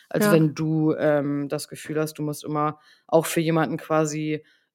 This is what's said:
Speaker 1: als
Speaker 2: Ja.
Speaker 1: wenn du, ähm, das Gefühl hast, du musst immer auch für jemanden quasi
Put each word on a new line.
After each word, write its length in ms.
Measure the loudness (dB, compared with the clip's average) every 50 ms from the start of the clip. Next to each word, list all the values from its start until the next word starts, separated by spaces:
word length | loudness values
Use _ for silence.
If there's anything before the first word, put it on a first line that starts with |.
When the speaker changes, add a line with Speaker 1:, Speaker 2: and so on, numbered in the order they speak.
| _ _
Speaker 1:
als 180 | -2 0 4
Speaker 2:
Ja. 60 | 4 6
Speaker 1:
wenn 200 | 6 4 4 2
du, 400 | -2 -2 0 0 2 2 2 2
ähm, 560 | 2 2 2 2 2 0 -2 -2 -4 -4 -4
das 180 | -6 -8 -8 -10
Gefühl 320 | -14 -14 -12 -6 -4 -4
hast, 200 | -4 -4 -4 -6
du 40 | -6
musst 200 | -6 -6 -8 -8
immer 340 | -4 -2 -2 0 -2 -2 -6 _ _ _ _ _ 2
auch 180 | 2 2 2
für 160 | 2 0 0
jemanden 360 | 0 2 2 2 2 0 -2 -6
quasi 680 | -4 0 0 2 2 0 -2 -4 -4 -4 -4 -6 -8 _ _ _ _ _ _